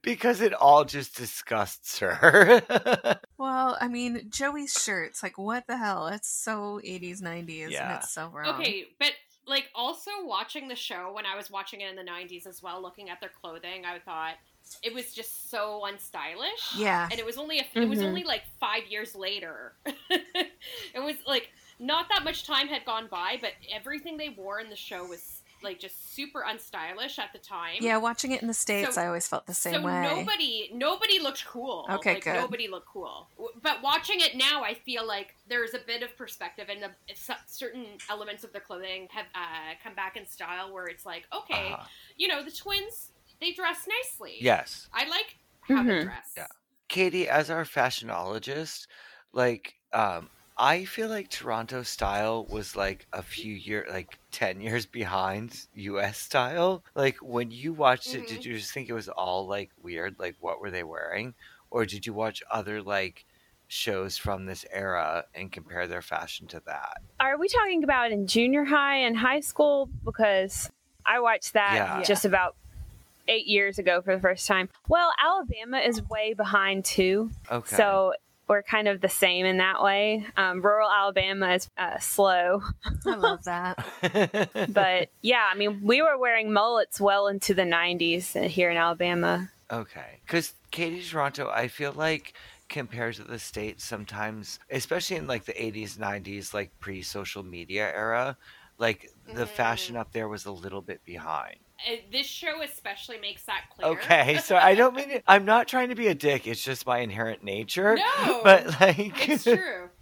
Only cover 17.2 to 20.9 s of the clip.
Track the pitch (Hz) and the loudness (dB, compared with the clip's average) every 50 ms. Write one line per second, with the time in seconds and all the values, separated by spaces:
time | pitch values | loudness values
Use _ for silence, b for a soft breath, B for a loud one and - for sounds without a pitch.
17.2 | 220 226 233 262 302 302 320 285 262 - - 226 233 220 214 208 196 190 185 180 | -6 -8 -8 -8 -8 -4 -2 -2 -4 -2 0 0 2 2 2 0 0 0 -2 -2
18.2 | 349 - 240 208 - - - - 254 214 214 226 226 196 208 208 214 220 - 196 | -2 -4 -4 -4 -6 -12 -8 -6 -4 -2 -2 -4 -4 -6 -8 -8 -8 -10 -10 -8
19.2 | 190 190 202 202 180 165 147 107 123 117 _ _ _ 294 269 - - - 370 349 | -6 -6 -6 -6 -8 -12 -12 -14 -16 -18 _ _ _ -10 -10 -10 -4 -2 -2 -2
20.2 | 349 - - 359 339 - - _ B B 494 466 440 B | -2 -4 -4 -4 -4 -4 -6 _ B B -14 -14 -14 B